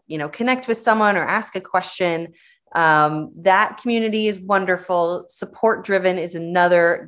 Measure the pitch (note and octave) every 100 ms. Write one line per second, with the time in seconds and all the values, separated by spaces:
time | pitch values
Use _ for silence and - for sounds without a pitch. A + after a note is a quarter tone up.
0 | _ D#3 D3 - A#3 B3+ A#3+ A3+ - A3
1 | G#3 F#3+ C3+ G3+ G#3+ F#3+ - F#3 F3+ -
2 | F3+ E3 E3 - _ _ _ E3 D#3+ D3+
3 | D3+ D#3 D#3 E3 F3+ F#3+ G#3+ - A#3+ A#3
4 | A3+ G#3+ G#3+ G3 F#3 G3 F#3 F3+ - F3+
5 | E3+ F3 - - - - A3 - - G3
6 | F#3 F3+ E3+ E3+ E3 F3+ F3 F3 E3+ E3